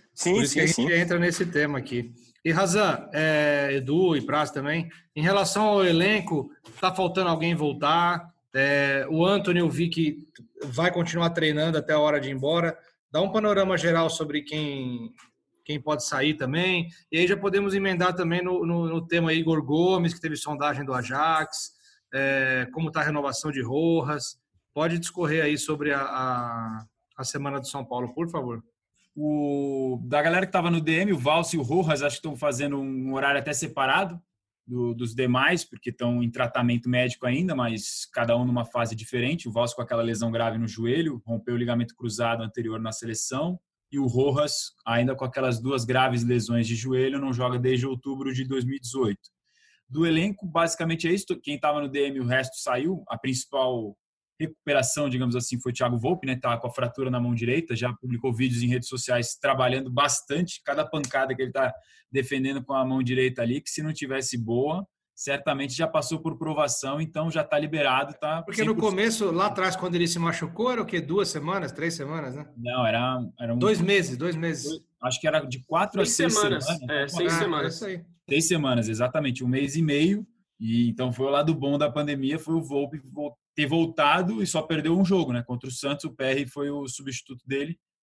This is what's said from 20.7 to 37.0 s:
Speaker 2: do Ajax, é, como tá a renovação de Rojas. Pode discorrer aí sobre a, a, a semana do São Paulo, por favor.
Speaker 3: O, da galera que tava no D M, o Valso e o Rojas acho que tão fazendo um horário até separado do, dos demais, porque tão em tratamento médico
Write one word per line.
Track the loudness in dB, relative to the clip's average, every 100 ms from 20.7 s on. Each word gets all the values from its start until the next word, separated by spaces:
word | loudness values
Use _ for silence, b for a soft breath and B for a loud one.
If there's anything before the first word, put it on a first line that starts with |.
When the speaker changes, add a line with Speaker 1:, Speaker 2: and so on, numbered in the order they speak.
| -2 -2
Speaker 2:
do |
Ajax, | -4 -2 0 2 2 -2 -6 -12 b b b _
é, | -2 0 2 2 0 -2
como | -4 -4
tá | 0
a |
renovação | 0 0 -2 -4 -4
de | -4
Rojas. | -2 2 2 2 0 -4 -6 -14 _ _ _
Pode | -2 0 0
discorrer | -4 -2 0 2
aí | 2 0
sobre | -2 -2 0
a, | 0
a, | -2 -2 -2 -2 -4 -6 -6 -10 -14 _ _ -10
a | -8
semana | -4 -4 -6
do | -6
São | -10
Paulo, | -6 -4 -4
por | -4 -4
favor. | -4 -6 -8 -12 _ _ _ _
Speaker 3:
O, | -4 0 0 0 0 -2 -2 -2 -2 0
da | 2
galera | 4 2 2
que |
tava | 2 2
no | 2
D | 2 2
M, | 2
o | 2
Valso | 4 2 2 -2
e |
o |
Rojas | 2 2 2 2
acho | 0 -2
que |
tão | -8 -2
fazendo | -2 0 -2 -2
um | -4 -4 -4
horário | 0 2 2
até | 0
separado | -4 -4 0 2 2 0 -6 _ _ _ _ -8
do, | -2 -2
dos | -2 -4 0
demais, | 2 4 4 2
porque | -2 -8 -10
tão | -2 0 2
em | 0
tratamento | 0 0 2 2 2 2
médico | 2